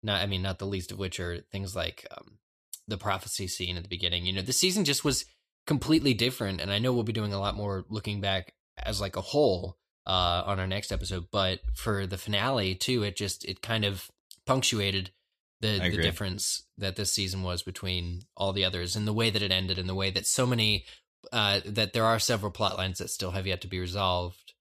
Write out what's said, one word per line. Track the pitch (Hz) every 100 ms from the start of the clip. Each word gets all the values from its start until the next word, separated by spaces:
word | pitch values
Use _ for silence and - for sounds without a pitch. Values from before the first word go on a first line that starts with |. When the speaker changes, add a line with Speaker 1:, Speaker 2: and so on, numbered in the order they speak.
Speaker 1:
Not, | 107 101
I | 101
mean, | 95
not | 95 92
the | 98
least | 98 90
of | 98
which | 92 -
are | 87 87 -
things | 98 95
like, | 87 82 - -
um, | - - - _ _ _ - -
the | 104
prophecy | 104 95 101 - 95
scene | - 90 87
at |
the | 90
beginning. | 87 90 87 87
You |
know, | 95
the | 98
season | 127 185 185
just | 156 139 147
was | 131 - _ _ _ -
completely | 147 135 160 139
different, | 107 120 131 101 95
and | 95
I | 101
know | 123
we'll | 120
be | 110
doing | 110 107
a | 98
lot | 101 95
more | 101 98 92
looking | 107 104 104
back | 98 95 90 _ _ -
as, | - 104
like, | 98 92
a |
whole, | 92 147 143 90 87 - _ _ -
uh, | 92 87 87
on | 98 98
our | 95
next | 95 -
episode, | 95 98 92 87
but | 104 95 92 -
for | - - 101 95
the | 95
finale | - 104 117 131 95
too, | 92 - 123
it | 101 90
just, | 101 - -
it | 95
kind | - 113 104
of | 98 - _ _ -
punctuated | - 131 120 110 98 98 92 _ _ _ _ _
the, | 110
Speaker 2:
I | 101
Speaker 1:
the | 90
Speaker 2:
agree. | -
Speaker 1:
difference | 82 82 98 90 - - - -
that | 101
this | 92 101
season | - 95 95
was | 92 87
between | - 90 95 90 85 87 - -
all | 98
the | 98
others, | 92 92 87 104
and | 104
the |
way | 107 113
that | 101
it | 101
ended, | 92 92 92
and | 92
the |
way | 95 98
that | 95
so | - - 127
many, | 120 107 104 - - _ _ -
uh, | 120 104 101 101
that | 107 107
there | 120
are | 110 113
several | - 117 101
plot | - 101 98
lines | 95 90
that | -
still | - 92
have | 95 95
yet | 92
to | 92
be | 90
resolved | 90 95 95 90 87 - - -